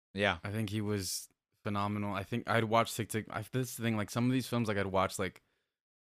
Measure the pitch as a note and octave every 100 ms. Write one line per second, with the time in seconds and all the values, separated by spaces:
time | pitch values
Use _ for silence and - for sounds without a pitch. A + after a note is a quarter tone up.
0 | _ F#2+ G2+ E2+ G#2 G#2+ G#2+ G#2+ G#2 G#2
1 | F2+ - - _ _ _ G#2+ G2+ G#2 G#2
2 | G2+ G2 F#2+ A#2+ - A2+ A2 A2+ A2+ -
3 | G#2 A2 - F#2+ G2+ B2+ B2 - A2+ G#2+
4 | G2+ A#2+ B2 C3 - A#2+ G#2+ G2+ F#2+ F#2+
5 | F#2+ - F#2 - _ _ _ _ _ _